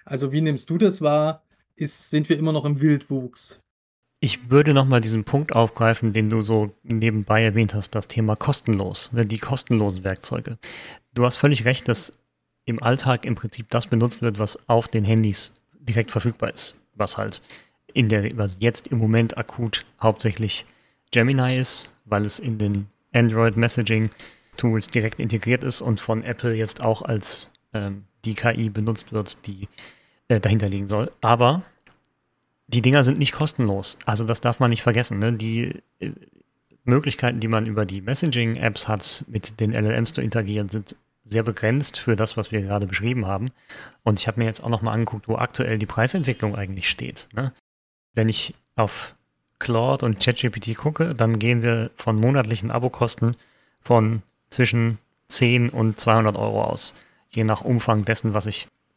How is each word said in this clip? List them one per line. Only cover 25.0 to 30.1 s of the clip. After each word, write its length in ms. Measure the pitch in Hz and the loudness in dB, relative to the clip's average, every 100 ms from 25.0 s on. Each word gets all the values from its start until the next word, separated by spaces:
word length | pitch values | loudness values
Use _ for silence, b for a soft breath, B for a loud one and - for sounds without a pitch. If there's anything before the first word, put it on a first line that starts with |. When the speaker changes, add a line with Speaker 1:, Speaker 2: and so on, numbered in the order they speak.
| 107 - | -2 -2
Speaker 2:
integriert 420 | 120 113 113 127 | -4 -2 0 0
ist 180 | 139 - | -2 -4
und 200 | 123 107 | -2 -2
von 240 | - 113 | -2 -4
Apple 300 | 120 117 120 | -4 -4 -2
jetzt 280 | 113 107 - | -2 -4 -2
auch 200 | 113 110 | 0 0
als, 460 | - 110 - - - _ _ | -2 -4 -4 -8 -12 _ _
ähm, 320 | 107 101 98 101 _ | -6 -6 -8 -14 _
die 100 | 113 | -6
K 180 | 104 117 | -2 0
I 160 | 113 110 | 0 -2
benutzt 440 | 104 107 110 - | -2 -2 -4 -4
wird, 340 | 110 98 - - | -6 -6 -10 -14
die, 220 | 95 101 B B B B | -12 -14 B B B B